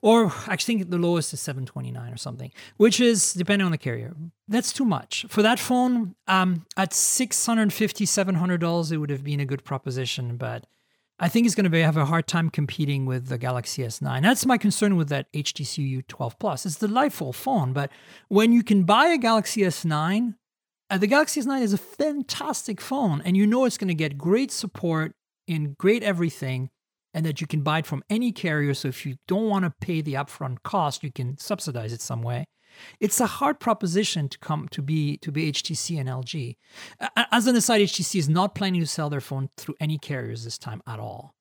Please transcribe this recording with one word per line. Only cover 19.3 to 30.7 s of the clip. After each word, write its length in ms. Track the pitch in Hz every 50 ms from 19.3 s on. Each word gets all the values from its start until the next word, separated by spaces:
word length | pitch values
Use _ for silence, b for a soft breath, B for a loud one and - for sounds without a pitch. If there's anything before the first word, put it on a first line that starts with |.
| 226 220 - - - 220 196
S 220 | 185 - - -
nine, 480 | 165 156 151 156 170 196 214 247 240 202 _ _ _ _ _ _ _ _ _ _ _
uh, 80 | 202
the 80 | 190 202
Galaxy 340 | 208 262 285 311 302 - 302
S 60 | 240
nine 160 | 262 277 262
is 120 | 247 208 196
a 40 |
fantastic 1040 | 190 - - - - 285 311 294 285 254 - - - 285 294 - - - - 208 -
phone, 400 | - - - 285 262 196 151 147
and 160 | 156 180 180
you 80 | 196 208
know 200 | 208 226 254 262
it's 120 | 240 -
gonna 160 | - 202 185 175
get 240 | 156 160 151 143
great 320 | 139 143 170 196 233 269 269
support 640 | - - - 196 _ - - 170 160 160 156 - - _ _ _ _ _ _
in 300 | - 170 156 151 143 143
great 240 | _ - 190 220 240
everything, 680 | 208 208 190 170 175 165 - - 139 131 131 127 131 131 _ _ _ _ _ _ _ _ _
and 100 | 165 156
that 160 | 160 147 -
you 60 | 160
can 160 | - - 156
buy 180 | 139 156 151 160
it 60 | 156
from 180 | - 151 - - _
any 220 | 202 220 247 240
carrier. 420 | 202 - - 170 151 151 143 143 139
So 140 | - -
if 180 | 139 127 - -
you 120 | 139 131 - _
don't 200 | - 180 202 226
wanna 280 | 220 202 190 185 165 - _
pay 220 | - - 175 160
the 140 | 151 147 139
upfront 480 | 131 143 - - - 139 131 127 - _
cost, 400 | -